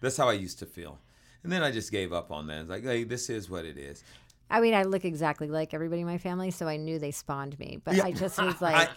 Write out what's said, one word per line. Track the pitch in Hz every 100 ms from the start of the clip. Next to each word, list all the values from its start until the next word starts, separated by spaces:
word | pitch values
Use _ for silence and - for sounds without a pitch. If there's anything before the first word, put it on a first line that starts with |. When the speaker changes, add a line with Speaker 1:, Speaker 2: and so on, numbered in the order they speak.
Speaker 1:
That's | 127 127
how | 127
I |
used | 104 90 -
to | -
feel. | - 80 73 _ _ _ -
And | 170
then | 180
I | 147
just | 113 -
gave | 104 90
up | 85 -
on | 76 76
that. | 78
It's | 80
like, | 95
"Hey, | 127 117 113
this | 120 -
is | 113 90
what | 90 82
it | 71
is." | 69 71 - - - _ -
Speaker 2:
I | 220
mean, | 233
I | 208
look | 190 190 185
exactly | 151 156 147 151
like | 156 156
everybody | 156 165 170
in | 170
my | 175
family, | 180 180 185
so | 180 160
I | 151
knew | 156 160
they | 147
spawned | - - 139 139 143
me. | - -
But | - 185
Speaker 1:
Yeah. | 196
Speaker 2:
I |
just | - 185 -
Speaker 1:
<laughs> |
Speaker 2:
was | 185 175
like | 170 160 165